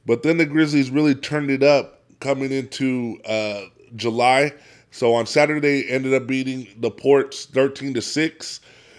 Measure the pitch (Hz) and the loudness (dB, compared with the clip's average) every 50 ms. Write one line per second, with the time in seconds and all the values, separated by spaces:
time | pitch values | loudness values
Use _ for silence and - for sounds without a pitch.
0 | _ - 117 117 - 151 170 165 165 147 143 156 160 147 147 147 135 127 127 147 | _ 0 0 2 2 0 2 2 2 0 2 0 2 2 2 2 0 2 0 2
1 | 151 151 139 135 - - 147 151 147 139 139 131 135 143 147 135 127 - - _ | 2 2 2 0 -4 -6 -6 -4 -2 -2 0 2 4 6 6 4 2 -2 -12 _
2 | _ _ _ _ - 135 139 135 135 135 135 135 123 - - - 135 131 127 123 | _ _ _ _ -4 -4 -2 -2 -2 -4 -4 -4 -6 -8 -6 -2 -2 -2 0 -2
3 | 120 117 104 - - 110 110 110 107 107 104 101 98 92 _ _ - _ 120 110 | -4 -6 -8 -10 -8 -4 -4 -2 -2 -4 -6 -8 -10 -14 _ _ -20 _ -14 -4
4 | 104 120 113 117 120 127 131 135 143 147 143 - _ - - _ _ _ - - | -4 -2 0 2 4 4 4 4 2 0 -4 -10 _ -20 -20 _ _ _ -8 -2
5 | 127 117 117 117 117 - - 151 147 151 151 151 147 147 143 139 - - 127 131 | 2 2 2 2 0 0 2 2 2 2 2 0 0 0 0 0 -2 -2 -4 -4
6 | 131 131 131 131 120 117 131 131 131 131 131 131 123 98 101 113 120 113 - - | 0 0 0 0 0 -2 -4 -4 -4 -6 -8 -10 -12 -16 -12 -6 -6 -6 -6 -2
7 | - 135 139 139 - - - - - - - 131 135 139 135 - 135 139 131 117 | 2 4 4 4 4 0 -8 -14 -16 -4 0 0 2 2 0 -6 -8 -6 -6 -6
8 | 107 - - 147 156 165 - _ - - - - _ - - - _ _ _ | -6 -4 -4 -2 -2 -2 -4 _ -16 -16 -16 -16 _ -20 -20 -20 _ _ _